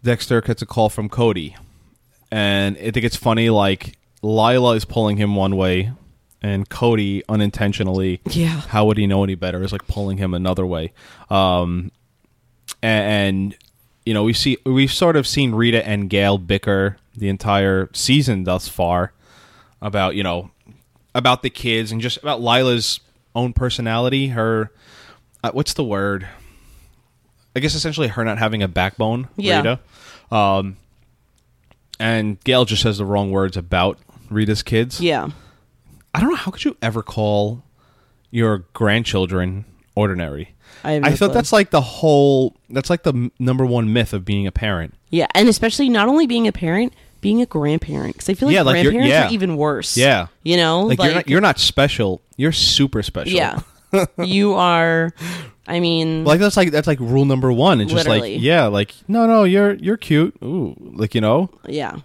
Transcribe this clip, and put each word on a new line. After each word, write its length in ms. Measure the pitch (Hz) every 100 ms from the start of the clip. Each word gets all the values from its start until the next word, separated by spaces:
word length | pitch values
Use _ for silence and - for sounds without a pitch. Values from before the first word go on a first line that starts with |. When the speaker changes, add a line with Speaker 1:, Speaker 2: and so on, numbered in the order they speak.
Speaker 1:
Dexter 380 | 120 120 - 120
gets 200 | 107 113
a 40 | 110
call 240 | - 110
from 200 | - 107
Cody. 460 | - 120 92 76 - - _ _ _ _ _ _
And 460 | 110 101 101 98 101
I 140 | 107
think 60 | 113 117
it's 100 | -
funny, 340 | - 113 117
like, 480 | 110 98 95 - - _ _
Lila 540 | 107 110 110 127 123 113
is 100 | -
pulling 320 | - 107 101
him 180 | 104 101
one 200 | 95 95
way 340 | 92 90 101 127 - _ _ _
and 260 | 104 98 98
Cody 540 | - 120 113 101 98 -
unintentionally, 960 | 107 104 - 104 98 95 92 95 90 -
Speaker 2:
Yeah. 320 | 170 165 160 -
Speaker 1:
how 180 | 110 107
would 120 | 107
he 100 | 101
know 160 | 98
any 120 | 98 92
better, 280 | 90 90
is, 80 | 95
like, 160 | 98 -
pulling 300 | - 98 95
him 160 | 95 90
another 300 | 92 92 92
way. 280 | 85 82 _ - - -
Um, 600 | 98 95 90 87 87 87 _ _ _ _ _ _ _ - -
a-, 20 | 113
and, 680 | 110 101 107 98 95 98 - _ _ _ _ -
you 80 |
know, 100 | 110
we 100 | 110
see, 240 | 107 139 127
we've 300 | - 131 135
sort 220 | - 175 160
of 100 | 131
seen 280 | - 135 110
Rita 300 | 117 117 104
and 200 | 104 98
Gail 300 | 98 101 98
bicker 600 | 87 98 - 98 98 98 _ -
the 120 | 101
entire 600 | 98 107 101 98 95 95
season 500 | - - 139 131 101
thus 240 | 92 92 -
far 440 | - 87 90 90 _ _ _ _ _ _ _
about, 320 | 107 101 95 85
you 60 |
know, 300 | 95 87 92 _ _ - _ _ _ 123
about 260 | 123 127
the 80 | 131
kids 420 | - 123 113 110
and 80 | 113
just 180 | 120 -
about 240 | 147 131
Lila's 580 | 120 120 131 120 110 - _ _ _
own 200 | 117 123
personality, 720 | 117 127 120 117 113 123 135 135
her, 440 | 120 113 110 110 _ _ - - - _ _
uh, 80 | 117
what's 220 | 113 151
the 100 | -
word? 440 | 131 101 98 98 92 - - - - - _ _ _ _ _ _ _ -
I 40 |
guess 120 | 147
essentially 360 | 147 160 156 135
her 140 | 107 113
not 120 | 107
having 240 | 110 107
a 60 | 98
backbone, 600 | 87 92 - 110 117 127 -
Speaker 2:
Yeah. 200 | 202 165
Speaker 1:
Rita. 220 | 123 127 _ - - - _ 110
Um, 420 | 101 98 98 95 _ _ _ _ _ _ _ _ _ _ _ -
and 440 | 113 113 107 101
Gail 220 | - 127 117
just 160 | 107
says 140 | 113 101
the 80 | 98
wrong 260 | 101 101
words 240 | 95 95 92
about 420 | 85 92 92 - _ - -
Rita's 320 | 107 107 107
kids. 380 | - 113 120 -
Speaker 2:
Yeah. 300 | 170 143 98 151 - _ _ _ _ - _
Speaker 1:
I 60 | -
don't 100 | 240
know, 60 | 339
how 160 | -
could 120 | - -
you 100 | -
ever 200 | 113 110
call 600 | - - 104 104 104 120 - _ _ _ _ _ _
your 340 | 120 113 104 90
grandchildren 920 | - 110 107 117 101 92 92 92 95 104 _ _ -
ordinary? 580 | 104 92 82 73 76 _ _ -
Speaker 2:
I 100 | -
have 100 | 151 139
Speaker 1:
I 40 |
Speaker 2:
no 60 | 147
Speaker 1:
thought 100 | 202
Speaker 2:
clue. 60 | 240
Speaker 1:
that's, 180 | 240
like, 160 | 220 202
the 100 | 160
whole, 760 | 127 - 160 143 139 135 131 _ _
that's, 200 | 123 -
like, 140 | 175
the 80 | -
m-, 180 | 127 120 _
number 260 | 123 131 127
one 260 | 120 110
myth 200 | 117 110
of 120 | 101 92
being 220 | 101 98
a 40 |
parent. 420 | - 110 92 82 - _
Speaker 2:
Yeah, 180 | 165 156 -
and 120 | 240
especially 420 | 208 226 220 277
not 180 | 233 214
only 160 | 294 302
being 200 | 233 226
a 40 |
parent, 420 | - 170 180 240 - - _
being 200 | 196 220
a 40 | 247
grandparent. 720 | 160 147 160 - 147 147 -
'Cause 120 | -
I 40 |
feel 140 | 185 269
like 60 | 196
Speaker 1:
Yeah, 60 |
like, 120 | 135 135
you're, 80 | 151
Speaker 2:
grandparents 180 | 226 262
Speaker 1:
yeah. 160 | 156 117
Speaker 2:
are 40 |
even 240 | 226 185 156
worse. 380 | 151 135 85 117
Speaker 1:
Yeah. 300 | 135 117 87 _
Speaker 2:
You 140 | - 175
know? 240 | 165 165
Speaker 1:
Like, 140 | 208 127
you're 80 | 180
Speaker 2:
Like 80 | 165
Speaker 1:
not, 120 | 156
you're 120 | 151
not 180 | 202 -
special. 640 | - - 139 - 104 90 _ -
You're 160 | 143
super 520 | 160 - - 139 113
special. 280 | 104 - 82
Speaker 2:
Yeah. 260 | 180 143 - -
Speaker 1:
<laughs> 40 | _ _ 196 180 -
Speaker 2:
You 380 | 175 190 202 190
are, 580 | 180 170 165 165 165 - 165 175 139 _ -
I 120 | 170
mean 460 | 170 165 160 160 156
Speaker 1:
Like, 160 | 160
that's, 160 | 208 208
like, 140 | 180
that's, 140 | 151 151
like, 120 | 143
rule 240 | 117 131
number 260 | 139 131 127
one. 260 | 120 160 190
It's 140 | 202
just, 120 | 165 151
like, 140 | 110
Speaker 2:
Literally. 140 | 113 107
Speaker 1:
yeah, 220 | 120 170 120
like, 280 | 101 107 - -
"No, 180 | 220 226
no, 200 | 226 196
you're, 280 | 190 202 202
you're 200 | 165 220
cute." 400 | - 147 165 -
Ooh, 320 | 120 175 113 65 - 62
like, 200 | 110 120
you 60 |
know? 280 | 107 131 185 - -
Speaker 2:
Yeah. 300 | 143 139 -